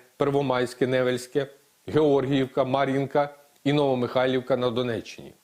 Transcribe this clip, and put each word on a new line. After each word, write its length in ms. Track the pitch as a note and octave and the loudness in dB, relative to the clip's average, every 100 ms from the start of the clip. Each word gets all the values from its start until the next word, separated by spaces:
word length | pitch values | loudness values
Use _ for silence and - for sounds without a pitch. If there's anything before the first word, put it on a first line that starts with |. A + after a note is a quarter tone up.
| - - | -8 -4
Первомайське, 720 | C#3+ C#3 C#3 B2+ B2 - B2+ | 0 0 0 0 -2 -2 0
Невельське, 600 | B2+ B2+ B2 - D3 C3+ - _ _ - | 2 0 -2 -4 -4 -4 -10 _ _ -2
Георгіївка, 760 | D3 D3+ C#3 C3 C#3 C3 - | 2 4 4 2 0 0 -2
Мар'їнка 720 | B2+ C3+ C#3 C3+ C3+ D3 C#3+ - _ _ | 0 0 0 -2 0 0 -2 -6 _ _
і 80 | C#3 | 0
Новомихайлівка 840 | D3 C#3 B2+ A#2 C3 C3 C3 B2 B2+ | 2 2 0 0 0 0 0 -2 -2
на 140 | B2 | 0
Донеччині. 600 | A#2 B2 A2 - - C#3 - | -2 -4 -4 -8 -16 -20 -20